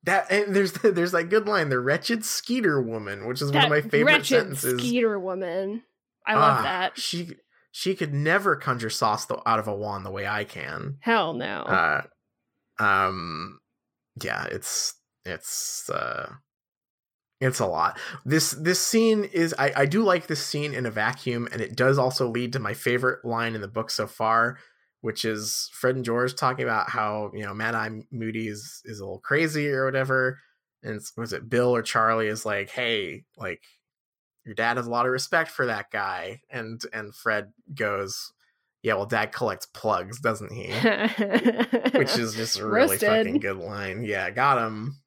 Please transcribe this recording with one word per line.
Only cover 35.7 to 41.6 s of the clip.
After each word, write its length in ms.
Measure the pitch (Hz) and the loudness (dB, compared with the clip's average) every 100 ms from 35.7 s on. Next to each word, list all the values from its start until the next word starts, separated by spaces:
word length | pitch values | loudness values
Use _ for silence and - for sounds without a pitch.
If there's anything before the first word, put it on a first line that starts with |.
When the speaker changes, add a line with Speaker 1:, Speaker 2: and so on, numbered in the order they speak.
| 107 101 | -2 -4
Speaker 1:
guy." 500 | 104 98 90 90 120 _ | -6 -4 -6 -8 -12 _
And, 320 | 127 113 113 117 | -12 -10 -10 -10
and 200 | 110 104 | -10 -12
Fred 380 | - 117 107 101 _ _ 143 | -6 -2 -2 -2 _ _ -4
goes, 560 | 107 98 98 - - _ _ _ _ _ | -2 -2 -4 -8 -12 _ _ _ _ _
"Yeah, 120 | 110 101 | -2 0
well, 100 | 104 | 0
Dad 260 | 113 107 | 0 -2
collects 320 | - 120 92 - | -2 -4 -4 -10
plugs, 520 | - 110 92 92 120 | -4 0 0 -2 -4
doesn't 300 | 127 107 104 | -2 -2 -6
he?" 180 | 120 92 | -10 -6
Speaker 2:
<laughs> 1300 | 107 226 214 214 - 202 208 240 233 | 0 2 2 0 0 0 4 2 2